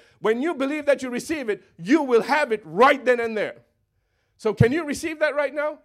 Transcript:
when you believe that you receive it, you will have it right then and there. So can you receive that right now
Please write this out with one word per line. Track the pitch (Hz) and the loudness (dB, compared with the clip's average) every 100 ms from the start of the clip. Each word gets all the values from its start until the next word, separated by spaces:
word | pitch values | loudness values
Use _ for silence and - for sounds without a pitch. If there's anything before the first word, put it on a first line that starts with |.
| _ _ | _ _
when | 233 233 | -2 0
you | 320 277 | -2 -2
believe | 269 302 285 | -4 -2 0
that | 269 | 0
you | 262 | -2
receive | 240 - 311 226 | -6 -6 -6 -4
it, | 196 _ - | -6 _ -10
you | 170 311 | 2 2
will | 269 233 | 4 2
have | 220 294 277 | 2 0 0
it | 220 156 | -4 -4
right | 170 262 285 240 | 4 4 4 0
then | 247 | 0
and | 233 214 | -2 -4
there. | 151 - _ _ _ _ _ _ _ _ | -6 -8 _ _ _ _ _ _ _ _
So | 220 | -2
can | - 226 | 4 4
you | 311 | 2
receive | 294 247 311 311 | -4 -6 -6 -2
that | 302 285 | -2 0
right | 277 | -4
now | 294 302 294 | -4 -6 -8